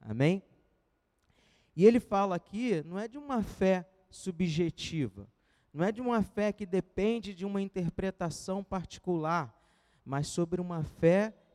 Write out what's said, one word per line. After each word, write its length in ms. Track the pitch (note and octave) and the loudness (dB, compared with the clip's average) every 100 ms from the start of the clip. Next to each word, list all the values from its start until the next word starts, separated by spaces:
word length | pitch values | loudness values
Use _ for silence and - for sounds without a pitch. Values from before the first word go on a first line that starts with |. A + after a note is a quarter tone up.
Amém? 420 | A2 A2 D3 F#3+ - _ _ _ _ _ _ _ _ _ _ _ _ | -6 2 2 2 -4 _ _ _ _ _ _ _ _ _ _ _ _
E 100 | D#3 | 6
ele 140 | G#3 A#3 | 8 8
fala 380 | - G3 G3+ F3 | 4 0 0 -2
aqui, 460 | - G3+ B3 E3 | -6 -6 -2 -2
não 140 | D3+ F#3 | -2 -8
é 100 | A3+ | -8
de 100 | C#4 | -10
uma 240 | C#4+ B3 | -4 -4
fé 440 | F#3+ - F#3+ F#3 F3 _ _ | -2 0 2 2 -2 _ _
subjetiva, 1200 | - F#3+ E3 F3+ D#3 E3+ - - D#3+ A#2 G2+ G2+ _ _ _ _ | -14 -8 -2 0 2 0 -2 -6 -4 -4 -6 -20 _ _ _ _
não 120 | D3 | -2
é 60 | F#3+ | -2
de 80 | A3 | 0
uma 220 | B3 A#3 | 0 0
fé 300 | G3 - G#3 | 0 -2 -2
que 140 | G3+ G3 | -2 -2
depende 680 | F#3 - - G#3 A#3 G3 | -2 -2 -2 0 0 -6
de 100 | F3 | -8
uma 160 | G3 G3 | -4 -4
interpretação 1000 | G3 F#3+ E3+ - F#3+ - E3+ - - F#3+ | -4 -4 -4 -4 -6 -4 -6 -6 -6 -6
particular, 960 | G3 F#3+ E3 - F3+ E3+ D#3 E3+ B2 - _ _ _ _ | -6 -8 -8 -8 -2 0 0 0 -2 -10 _ _ _ _
mas 220 | B2 C#3 D3 | -6 -4 -2
sobre 340 | - E3 F3+ | -2 -2 -2
uma 220 | F3+ E3+ | -4 -4
fé 520 | D3 - E3 F#3+ A3 - _ | -6 4 6 6 2 -4 _